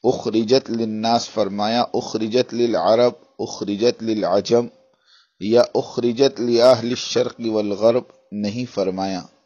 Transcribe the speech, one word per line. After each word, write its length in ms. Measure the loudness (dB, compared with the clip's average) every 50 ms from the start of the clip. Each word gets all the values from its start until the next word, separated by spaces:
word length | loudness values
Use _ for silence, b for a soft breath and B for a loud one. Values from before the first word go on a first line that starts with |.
| 2
उखरिजत 640 | 0 0 0 -2 -2 -2 0 2 2 2 2 2 -2
लिन्नास 580 | -4 -4 -4 -4 -4 -4 -2 0 0 0 -2 -2
फरमाया, 560 | -2 -2 -2 -2 -2 -4 -2 -2 0 0 -2
उखरिजत 680 | -2 -2 -6 -6 -4 -6 -6 -4 0 0 0 0 0 0
लिल 200 | -2 0 0 0
अरब, 460 | 0 2 2 4 4 4 2 0 -4 _ _ _ _
उखरिजत 640 | -10 -10 -8 -8 -6 -6 -2 0 0 0 0 0 -4
लिल 200 | -4 -2 -2 0
अजम 460 | 2 0 0 2 2 0 0 0 0 _ _ _ _ b b b b b b b b b _
या 200 | -4 2 4 4
उखरिजत 760 | 4 4 _ -4 -4 -2 -6 -2 -2 -2 2 2 2 0 2 -2
लि 200 | -2 0 2 6
अहलि 360 | 6 6 6 6 2 -4 -4
शर्क़ 460 | -6 -6 -4 -2 -2 -2 -2 -4 -6
वल 320 | -6 -2 -2 -2 -2 -2 -2
गर्ब 340 | 2 4 4 4 4 -2 _ -20 _ _ _ -10
नहीं 320 | -6 -6 -6 -6 -6 -10
फरमाया 640 | -8 -4 -4 -2 -2 -2 -4 -6 -4 -6 -8 -10 -12 _ _ _